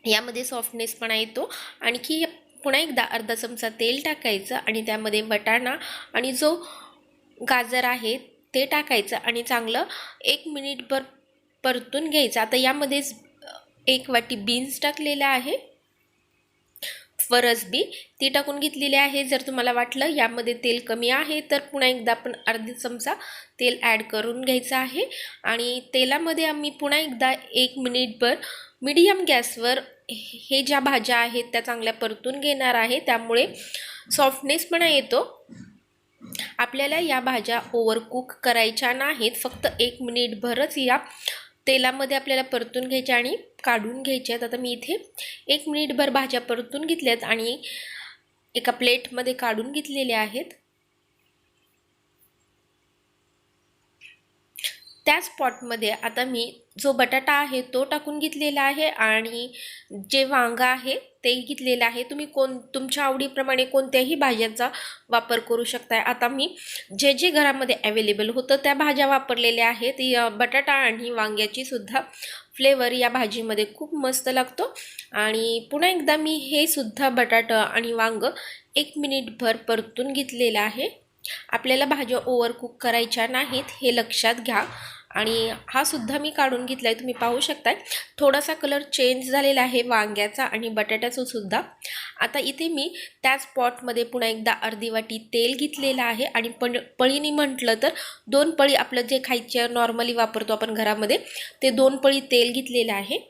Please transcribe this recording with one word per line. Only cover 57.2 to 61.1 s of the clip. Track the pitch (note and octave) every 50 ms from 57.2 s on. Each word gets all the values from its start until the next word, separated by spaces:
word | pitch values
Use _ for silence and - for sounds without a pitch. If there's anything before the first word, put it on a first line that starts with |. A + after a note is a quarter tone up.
| C4 -
आहे | D4 C#4+ D4 C4+ C4 B3+
तो | B3+ B3+ - B3 C#4
टाकून | C4+ D4+ D4 D4 D4 D4 D4+
घेतलेला | D4+ D#4 D4 C#4+ D4+ D4 C#4+ C#4+
आहे | C4+ C#4 C#4 D4+ D#4
आणि | D#4 - - A3 A3 A3 A3 A3+ A3+ A#3 A#3 A#3+ B3+ B3 - - - - - - _ G3 G3+ G3 -
जे | - C4+ C4+
वांग | C4 C#4+ C4 A#3+ A#3 A#3+ A#3
आहे | B3+ B3+ B3+ C4 B3 C4 C#4 C5 - -